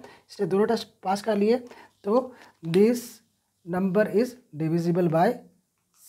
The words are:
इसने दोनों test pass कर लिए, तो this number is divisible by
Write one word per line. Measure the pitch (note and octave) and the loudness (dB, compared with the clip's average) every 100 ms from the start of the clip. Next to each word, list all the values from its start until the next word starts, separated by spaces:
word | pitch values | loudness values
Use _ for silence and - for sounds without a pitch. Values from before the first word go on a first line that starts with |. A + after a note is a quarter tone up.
| - - _ | -8 -20 _
इसने | - F#3+ | -8 -2
दोनों | F#3+ G#3+ | 0 0
test | A3+ - _ | 0 -6 _
pass | F#3 G3 | -4 -4
कर | G#3+ G3+ | -2 0
लिए, | G#3 B3 B3 - - _ | 2 0 -2 -20 -20 _
तो | G3+ A#3 B3+ - - _ E3 | -2 0 -2 -8 -20 _ -2
this | F3 G#3+ B3 - - _ _ _ _ F3 | 4 4 2 -6 -18 _ _ _ _ -8
number | F3+ F#3+ F#3 G#3+ | -4 0 0 0
is | F#3+ B3 - _ D3 | 0 -2 -4 _ -6
divisible | D#3 E3+ E3+ E3+ F3 | -2 -2 0 0 0
by | D#3+ F#3 B3 - _ _ _ _ _ | 2 2 0 -10 _ _ _ _ _